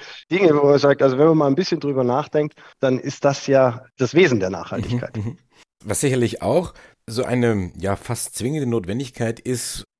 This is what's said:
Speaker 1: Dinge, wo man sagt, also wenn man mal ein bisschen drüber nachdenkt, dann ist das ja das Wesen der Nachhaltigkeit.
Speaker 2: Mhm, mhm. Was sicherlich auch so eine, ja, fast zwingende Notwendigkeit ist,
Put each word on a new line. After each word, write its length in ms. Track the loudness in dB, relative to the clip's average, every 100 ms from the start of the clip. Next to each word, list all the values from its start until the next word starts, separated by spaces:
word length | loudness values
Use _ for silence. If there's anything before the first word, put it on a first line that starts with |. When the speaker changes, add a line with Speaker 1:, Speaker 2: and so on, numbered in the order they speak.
| -8 -20 -4
Speaker 1:
Dinge, 240 | 2 4 6
wo 100 | 4
man 120 | 6
sagt, 240 | 4 4
also 160 | 2 4
wenn 80 | 4
man 100 | 4
mal 100 | 2
ein 80 | 0
bisschen 240 | 0 -4
drüber 240 | -2 -2
nachdenkt, 500 | 0 0 -2 -2 -2 -6 -20 _
dann 180 | 0 0
ist 280 | -4 -2 -2
das 200 | 0 2
ja 380 | 4 4 0 -10 -4
das 160 | 0
Wesen 260 | 4 4 2
der 80 | -2
Nachhaltigkeit. 640 | -6 -8 -8 -6 -6 -6
Speaker 2:
Mhm, 100 | -8
mhm. 120 | -10 -10 _ _ _ _
Was 160 | -6 -2
sicherlich 400 | 0 2 0 -2
auch 320 | -2 0 -2 -8 -20 _ -10
so 180 | -6
eine, 460 | -2 0 2 0 -4 -6
ja, 200 | -4 -4
fast 380 | -6 -8 -8
zwingende 320 | -6 -6 -4 -2
Notwendigkeit 720 | -4 -4 -6 -8 -6 -6 -6
ist, 460 | -6 -6 -6 -10 -14